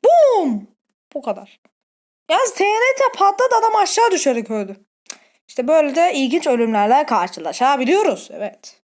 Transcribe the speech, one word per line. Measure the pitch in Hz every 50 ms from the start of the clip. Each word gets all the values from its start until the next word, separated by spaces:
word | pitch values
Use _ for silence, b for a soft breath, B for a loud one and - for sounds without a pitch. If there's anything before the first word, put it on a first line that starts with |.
| -
Boom! | 508 679 698 622 539 494 403 349 277 226 202 196 _ _ _ _ _ _ _ _ _ _
Bu | 285
kadar. | - 233 208 - 196 _ _ _ _ _ _ _ _ _ _ _ _ _ _ _ _ _
Yalnız | 320 381 523 453 -
T | - 381
N | 403 427 440 480 523 523
T | 539 539 508 508
patladı, | - 392 392 392 403 494 508 494
adam | 453 453 453 440
aşağı | 440 403 269 - - 466 -
düşerek | 381 330 - 277 254 233 220 220
öldü. | 220 214 202 190 196 _ _ _ _ _ _ B B B B B B B B
İşte | _ - - 247
böyle | 254 311 320 302 285 262
de | 320 339 359 -
ilginç | 277 269 247 262 349 320
ölümlerle | 311 254 240 233 226 220 208 202 214 240 277 302
karşılaşabiliyoruz. | - 240 202 175 180 - - 160 160 - - 247 262 285 262 254 240 349 392 427 349 208 - - - -
Evet. | 165 202 202 - _ - - _ _ _ _